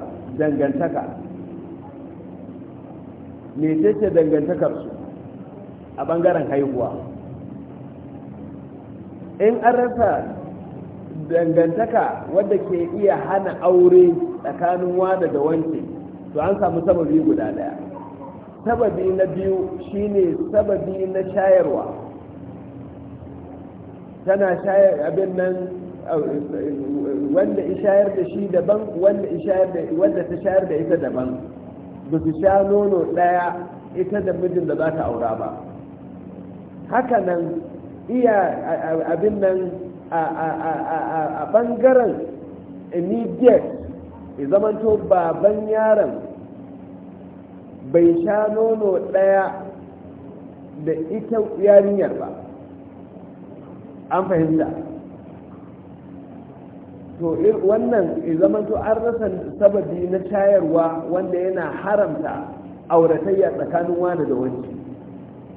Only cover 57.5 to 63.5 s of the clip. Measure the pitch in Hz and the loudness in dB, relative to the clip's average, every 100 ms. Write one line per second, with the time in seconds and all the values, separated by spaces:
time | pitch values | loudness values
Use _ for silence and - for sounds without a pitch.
57.5 | 214 185 220 240 233 165 - 175 160 196 | 4 2 2 4 2 2 -2 -2 2 2
58.5 | 214 208 214 214 220 233 226 208 180 - | 2 -2 -2 0 0 0 0 -2 -4 -8
59.5 | - 202 202 156 180 180 185 - 202 196 | 4 4 4 0 -4 -2 -2 0 2 6
60.5 | 196 165 165 165 165 160 180 185 180 185 | 6 4 4 2 0 -2 -2 0 -2 0
61.5 | 185 156 156 180 208 180 147 151 98 - | -2 -4 -4 0 2 2 -2 -4 -6 -10
62.5 | - - - - 170 165 160 175 190 175 | -14 -16 -16 2 6 6 4 2 2 2